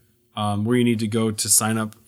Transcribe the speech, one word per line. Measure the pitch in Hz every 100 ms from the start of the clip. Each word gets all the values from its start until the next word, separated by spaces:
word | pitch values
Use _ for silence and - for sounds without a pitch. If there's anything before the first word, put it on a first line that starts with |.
| _ _ _ -
um, | 104 104 107
where | 123
you |
need | 120 113
to | 113
go | 113 110
to | 104 107
sign | - 110 110
up | 110 -